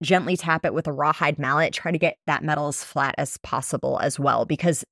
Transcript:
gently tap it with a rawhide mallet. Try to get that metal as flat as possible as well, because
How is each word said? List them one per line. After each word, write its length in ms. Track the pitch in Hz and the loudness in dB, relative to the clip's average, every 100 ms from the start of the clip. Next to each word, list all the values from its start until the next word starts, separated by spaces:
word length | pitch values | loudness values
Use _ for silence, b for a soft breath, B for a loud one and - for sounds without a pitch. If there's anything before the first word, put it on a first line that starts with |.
gently 340 | 151 185 160 185 | 2 2 2 0
tap 260 | 165 160 | 0 0
it 100 | 160 | 0
with 120 | 147 160 | -2 -2
a 40 | |
rawhide 480 | 139 151 - 147 147 | 0 2 2 2 2
mallet. 340 | 135 147 165 | 2 2 2
Try 180 | - 170 | 0 -2
to 60 | 165 | 0
get 200 | 165 - - | 0 0 -2
that 160 | 147 | -2
metal 240 | 156 147 147 | 0 0 -2
as 160 | - | -4
flat 320 | - 143 135 - | -6 -2 -2 -2
as 200 | 143 - | -6 -8
possible 600 | - 131 - 151 131 131 | -6 -6 -2 -4 -2 0
as 180 | 143 - | -2 0
well, 260 | 139 113 117 | 0 2 0
because 400 | 147 170 156 - | 0 0 0 -4